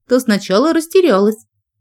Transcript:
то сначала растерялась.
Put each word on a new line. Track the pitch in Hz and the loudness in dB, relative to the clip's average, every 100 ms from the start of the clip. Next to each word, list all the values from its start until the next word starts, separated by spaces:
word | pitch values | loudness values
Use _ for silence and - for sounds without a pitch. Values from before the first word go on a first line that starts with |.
| - | -2
то | 254 | -2
сначала | 254 202 - 190 311 | 0 -4 0 0 0
растерялась. | 320 320 381 349 190 202 220 _ _ _ _ | -2 0 0 2 2 0 -2 _ _ _ _